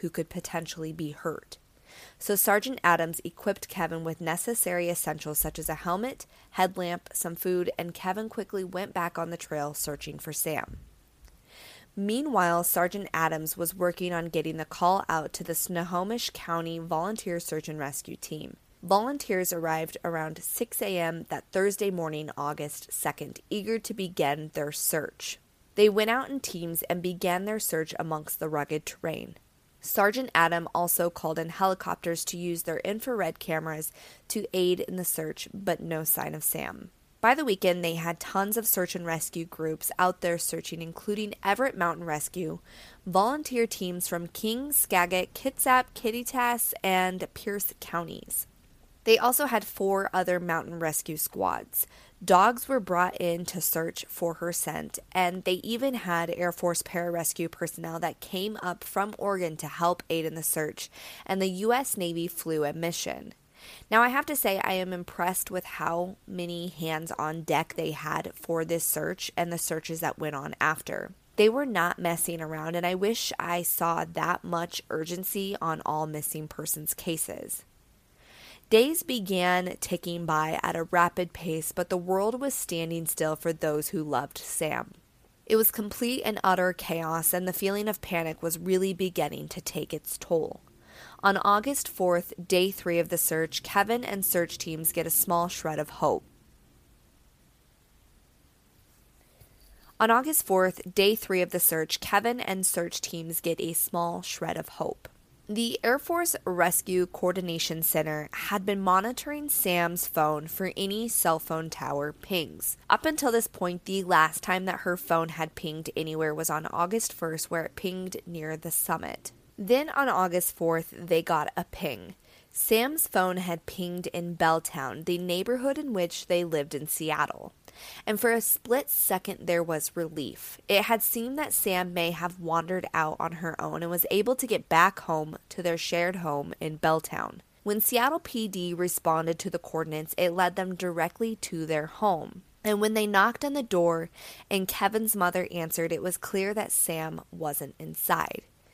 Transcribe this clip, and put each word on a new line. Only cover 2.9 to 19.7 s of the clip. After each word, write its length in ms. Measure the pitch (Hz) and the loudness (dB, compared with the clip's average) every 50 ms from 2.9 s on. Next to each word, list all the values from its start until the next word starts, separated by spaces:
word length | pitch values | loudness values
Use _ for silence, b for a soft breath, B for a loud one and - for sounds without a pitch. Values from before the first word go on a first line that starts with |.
| 170 160 165 165 170 - - | 6 6 4 0 -4 -6 -8
equipped 460 | 175 - - - 214 190 - - - | -10 -10 -6 -4 -4 -2 -4 -6 -10
Kevin 340 | - 190 170 160 165 165 165 | -4 -4 -2 -2 -2 -4 -4
with 180 | 165 160 - | -6 -6 -4
necessary 680 | 170 160 165 175 - 233 233 - - 180 180 175 175 | -2 -2 -2 -2 -2 -2 0 0 0 0 0 0 0
essentials 520 | 170 175 - - 175 160 156 - 156 151 - | 0 0 -2 -2 -4 -4 -4 -4 -4 -2 -2
such 180 | - 156 - | -2 -2 -2
as 100 | - 151 | -6 -6
a 60 | - 156 | -6 -6
helmet, 520 | - - 175 180 196 233 262 269 - - b b b b b | -4 -2 -2 -2 0 -2 -4 -6 -8 -16 b b b b b
headlamp, 580 | b - 185 185 190 185 180 175 175 175 - - | b 2 2 2 2 -2 -4 -4 -4 -6 -8 -8
some 240 | - - - 196 170 | -6 -4 -4 -4 -4
food, 360 | - - 185 180 180 180 - - | -4 -2 0 2 2 0 0 -2
and 160 | - 170 175 | -4 -4 -6
Kevin 380 | - - - 185 190 220 220 220 | -6 -6 -4 -4 -2 -2 -4 -6
quickly 340 | - 220 190 - 208 196 185 | -6 -8 -8 -6 -4 -6 -6
went 300 | 180 185 180 - - - | -4 -6 -6 -6 -4 -2
back 240 | 180 170 170 - | -2 -2 -2 -2
on 140 | 170 170 170 | -4 -6 -6
the 60 | 170 | -6
trail 360 | - - - 156 151 143 147 147 | -8 -8 -6 -4 -4 -4 -4 -4
searching 460 | - - 156 143 - - 156 147 151 | -4 -4 -4 -6 -6 -8 -10 -10 -10
for 120 | - 160 | -10 -8
Sam. 460 | 151 - - 165 151 - - - - - - - - _ _ _ _ _ - - - - B B B B B B B B B B B | -4 -4 -2 -2 -2 -4 -4 -6 -10 -14 -16 -20 -20 _ _ _ _ _ -20 -20 -20 -20 B B B B B B B B B B B
Meanwhile, 720 | 196 196 208 220 262 302 311 240 190 180 170 170 175 175 | -4 -2 0 0 0 0 0 2 4 4 4 4 4 2
Sergeant 460 | - - 185 180 180 - 202 190 - - | 2 2 2 2 2 0 -4 -6 -4 0
Adams 440 | 160 165 160 160 156 156 156 - | 2 2 2 2 0 -4 -4 -4
was 180 | 190 170 165 190 | -4 -4 -4 -2
working 380 | 185 180 175 175 - 185 180 175 | 0 0 0 0 0 -2 -2 -2
on 160 | 165 165 165 | -2 -2 -2
getting 260 | - 160 156 160 160 | -2 -2 -2 -2 -4
the 80 | 160 156 | -6 -6
call 400 | - - - 180 180 190 196 - - | -8 -2 2 4 4 4 4 2 0
out 240 | 165 160 151 - - | 0 0 -2 -2 -6
to 100 | - 175 | -8 -6
the 100 | 170 165 | -4 -2
Snohomish 760 | - - - 180 170 175 170 185 175 185 208 233 240 - - | -2 -2 -2 -2 -2 -2 -2 -2 -2 -2 -2 -2 -4 -4 -6
County 500 | - - - - 170 165 165 165 165 165 | -6 -8 -4 -2 -2 -2 -2 -4 -6 -6
Volunteer 580 | 165 170 165 156 170 202 220 - - 190 175 | -4 -2 -2 0 0 -2 -4 -4 -4 -4 -4
Search 300 | 170 - - 160 160 - | -4 -2 -4 -4 -4 -4
and 100 | 165 151 | -6 -6
Rescue 380 | 151 143 135 135 - - - - | -4 -4 -4 -6 -6 -10 -10 -12
Team. 400 | - - - 160 151 - - - - _ _ - - | -12 -10 -10 -10 -8 -10 -12 -14 -18 _ _ -20 -6
Volunteers 720 | - 175 196 208 226 262 285 285 - - 196 185 185 - | 0 4 4 4 4 2 -2 -4 -2 0 0 2 2 0
arrived 460 | 180 165 165 160 | 0 0 0 0